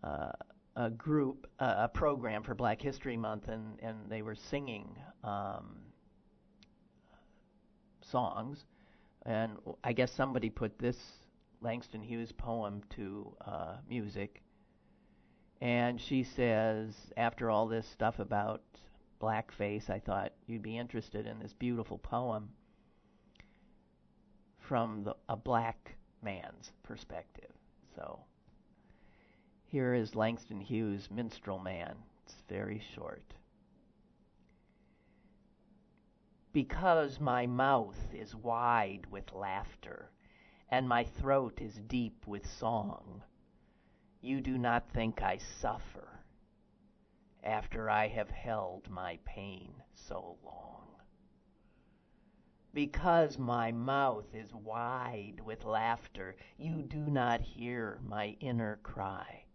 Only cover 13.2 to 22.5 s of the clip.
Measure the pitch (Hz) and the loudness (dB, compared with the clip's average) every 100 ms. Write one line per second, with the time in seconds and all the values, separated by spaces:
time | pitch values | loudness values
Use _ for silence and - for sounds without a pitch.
13.2 | - - - - 82 101 - 120 104 98 | -10 -12 -8 -6 -6 -8 -6 -4 -4 -4
14.2 | 101 - - _ _ _ _ _ _ - | -6 -8 -20 _ _ _ _ _ _ -20
15.2 | _ _ - _ 127 120 120 120 - 135 | _ _ -20 _ 2 4 4 0 0 2
16.2 | 123 - 120 110 110 110 110 104 - - | 2 2 4 6 6 2 -2 -8 -10 0
17.2 | 117 - 117 107 110 113 113 - 110 - | 0 2 4 4 4 2 -2 0 2 2
18.2 | 101 104 104 110 - - - - - - | 0 0 0 -2 -8 -20 -20 -20 -20 -4
19.2 | 110 107 110 - 101 104 - 101 - 98 | 0 0 -2 -2 -2 0 -2 -4 0 0
20.2 | 95 - - 113 107 113 120 113 - 104 | 0 -6 -8 -6 -4 -4 -4 -4 -4 -6
21.2 | 110 110 110 - 123 120 110 104 - 113 | -6 -8 -10 -4 0 0 -2 -6 -2 -2
22.2 | 123 110 107 | 0 -2 -4